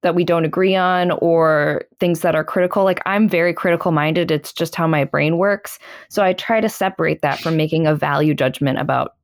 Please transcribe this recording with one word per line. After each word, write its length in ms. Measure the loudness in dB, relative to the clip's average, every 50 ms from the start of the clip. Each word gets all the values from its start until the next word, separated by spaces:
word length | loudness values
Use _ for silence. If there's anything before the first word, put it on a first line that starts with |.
that 120 | -2 0 0
we 80 | 0 2
don't 220 | 2 2 0 0
agree 300 | -2 0 0 0 2 2
on 360 | 2 2 2 2 0 0 0 0
or 680 | 0 2 2 2 4 4 4 2 2 2 0 -2 -4 -6 _ _ _
things 220 | 0 0 0 0
that 140 | 0 0 0
are 80 | 0 -2
critical. 400 | -2 -2 0 0 0 0 0 2
Like, 180 | 2 0 -2 -2
I'm 220 | -4 0 2 2 2
very 240 | 4 2 2 0 0
critical 380 | 0 0 0 0 2 0 0
minded. 380 | 0 2 0 0 0 0 0 0
It's 220 | -2 -2 -4 -8 -6
just 220 | -6 -6 -6 -2
how 100 | -2 0 0
my 160 | 2 0 0
brain 340 | 0 0 0 0 0 2 2
works. 420 | 2 0 0 -2 -4 -14 -18 -18 -20 -20 -20 -20 -20 _
So 140 | -2 0 2
I 100 | 2 0
try 280 | -2 -2 -2 0 0
to 80 | 0 -2
separate 520 | -2 -2 -4 -4 -2 -2 -2 -2 -2 -2
that 180 | -2 -2 -2 -2
from 180 | -2 -2 0 0
making 300 | 0 0 0 0 2 2
a 80 | 0
value 380 | 0 0 -2 0 2 2 2 2
judgment 420 | 2 0 -2 -2 -2 -2 -2 -2 -2
about 360 | -2 -2 -2 -2 -2 -4 _ _